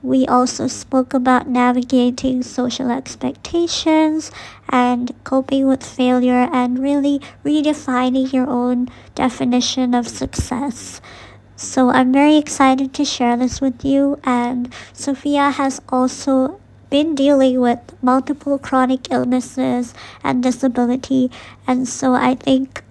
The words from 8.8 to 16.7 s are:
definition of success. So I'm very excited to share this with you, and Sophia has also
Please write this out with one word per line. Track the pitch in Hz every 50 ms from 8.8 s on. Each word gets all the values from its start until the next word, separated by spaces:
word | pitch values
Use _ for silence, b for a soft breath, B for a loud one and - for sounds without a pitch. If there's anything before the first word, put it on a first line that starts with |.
| 247 254 B B B B -
definition | - - 262 233 - 269 247 240 247 247 - - 262 254 247 247
of | 240 233
success. | 240 - - 262 262 - - - - - - 277 285 - - - - - - B B B B B B B B B - -
So | - - - - 262 262 247
I'm | 254 254 254 254 254
very | 277 285 302 302
excited | 302 294 302 - - 277 269 262 262 277 262 -
to | - 294
share | - - - 247 240 240
this | 240 254 247 - -
with | 269 269 247 - -
you, | 277 277 277 277 277 285 285 -
and | 269 247 247 240 240 254 247 247 247 B B B B B
Sophia | - - 277 277 262 - 285 285 285 285 285
has | 269 - 277 269 269 - - -
also | - 254 254 254 - - - 277 269 262 262 277 359 - - -